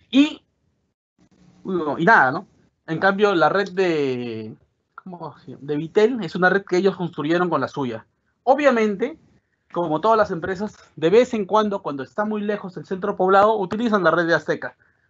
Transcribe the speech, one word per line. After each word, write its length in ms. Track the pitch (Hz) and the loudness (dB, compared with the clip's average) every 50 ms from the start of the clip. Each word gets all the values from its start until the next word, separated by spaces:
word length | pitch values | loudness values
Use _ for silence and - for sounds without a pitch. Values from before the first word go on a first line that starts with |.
| _ _ | _ _
y, 320 | - - 294 311 294 - _ _ _ _ _ _ _ _ _ _ _ _ _ _ _ _ _ _ _ _ _ _ _ _ - | 2 2 2 2 0 -10 _ _ _ _ _ _ _ _ _ _ _ _ _ _ _ _ _ _ _ _ _ _ _ _ -8
bueno, 340 | - 190 175 156 147 135 - | -6 -4 -4 -2 -4 -4 0
y 60 | 170 | 2
nada, 260 | 202 226 185 139 127 | 4 6 6 4 4
¿no? 160 | 139 180 196 _ _ _ _ _ _ _ _ | 0 -4 -8 _ _ _ _ _ _ _ _
En 120 | - 160 151 | -8 -6 -2
cambio, 340 | - 190 196 196 214 202 196 | 0 0 2 2 2 2 4
la 120 | 165 156 | 4 2
red 220 | 151 165 196 202 190 | 2 2 0 -2 -4
de, 840 | 180 190 190 180 165 151 143 135 127 123 120 120 113 110 110 110 147 - _ _ _ _ _ _ - | -2 -2 0 0 0 0 -2 -2 -2 -4 -6 -8 -8 -10 -10 -12 -16 -18 _ _ _ _ _ _ -20
¿cómo 420 | - - 185 180 170 165 147 - | -20 -20 -18 -16 -16 -16 -16 -18
se 140 | _ _ - | _ _ -20
llama? 100 | 127 - 139 | -18 -12 -8
De 140 | 143 147 | -6 -4
Vitel 460 | 147 160 156 - 208 214 226 269 226 190 | -4 -4 -2 2 4 4 4 2 0 -6
es 120 | 156 - | -6 -2
una 140 | 175 180 180 | 2 2 2
red 160 | 185 196 196 | 2 2 -2
que 120 | - 180 | -2 0
ellos 200 | 180 185 196 180 | 2 2 2 0
construyeron 520 | - 180 160 - - 143 151 170 175 180 175 | -2 -6 -8 -6 -4 -2 0 0 2 0 0
con 120 | 160 143 | 0 -2
la 60 | 127 | -2
suya. 380 | 117 - 147 139 120 110 110 - _ _ _ _ _ _ _ - | -4 -4 -6 -6 -6 -6 -8 -12 _ _ _ _ _ _ _ 0
Obviamente, 720 | 233 269 285 294 269 247 226 220 214 202 180 226 285 330 - _ _ _ _ _ _ _ _ _ _ | 2 2 4 4 2 4 2 0 0 -2 -4 -6 -6 -8 -10 _ _ _ _ _ _ _ _ _ _
como 300 | - 170 175 160 151 156 | -6 -4 -4 -2 -2 0
todas 160 | 170 220 226 | 2 2 4
las 140 | 220 202 185 | 2 2 0
empresas, 460 | 190 165 156 180 190 170 214 202 - _ _ _ - | -2 -8 -6 -8 -8 -6 -8 -10 -10 _ _ _ -8
de 140 | - 156 165 | -2 0 4
vez 240 | 190 233 247 247 - | 4 4 4 2 0
en 120 | 220 196 | -6 -4
cuando, 360 | 180 190 214 214 208 196 196 | 0 0 0 2 0 -2 -6
cuando 220 | - 160 143 135 131 | -6 -8 -8 -8 -10
está 220 | - _ - 208 | -8 _ -4 -4
muy 160 | 214 214 208 | -4 -4 -4
lejos 340 | 202 208 208 202 - 185 180 | -4 -4 -6 -6 -6 -10 -12
del 100 | 170 147 | -12 -10
centro 300 | - 196 185 196 208 190 | -8 -8 -6 -6 -4 -2
poblado, 420 | 190 185 185 196 196 202 220 220 | 0 2 4 4 6 4 4 2
utilizan 460 | 214 190 175 214 208 247 233 214 202 175 | 0 -4 -4 -4 -4 -2 0 0 2 2
la 80 | 160 | 2
red 140 | 156 175 170 | 2 2 2
de 80 | 165 170 | 2 0
Azteca, 400 | 151 - - 160 - - 123 - _ _ _ _ _ _ _ | 0 0 -2 -6 -6 -6 -12 -16 _ _ _ _ _ _ _